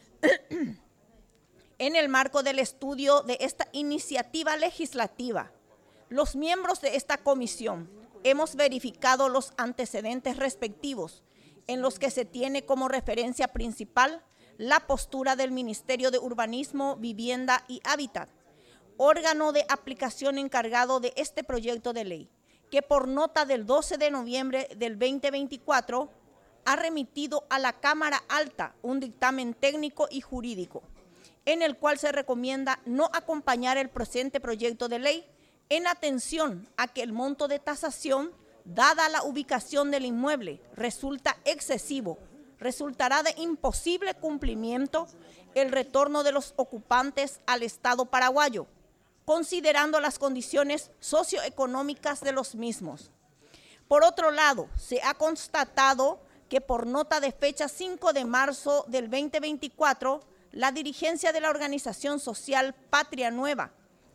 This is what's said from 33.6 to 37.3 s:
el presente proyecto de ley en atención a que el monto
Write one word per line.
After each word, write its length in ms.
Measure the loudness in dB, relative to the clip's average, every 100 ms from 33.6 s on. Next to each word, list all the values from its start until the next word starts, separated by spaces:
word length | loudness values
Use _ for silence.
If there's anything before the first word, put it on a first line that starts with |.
| 2 0
el 120 | -2
presente 500 | -4 -6 -4 -2 -4
proyecto 480 | -4 -4 -4 -2 -4
de 120 | -2
ley 300 | 0 -2 -4 _ _ _ -2
en 200 | 0 2
atención 840 | -2 -2 -2 -2 -2 -2 -4 -10 -4
a 100 | -4
que 140 | -4
el 80 | -6
monto 380 | -4 -4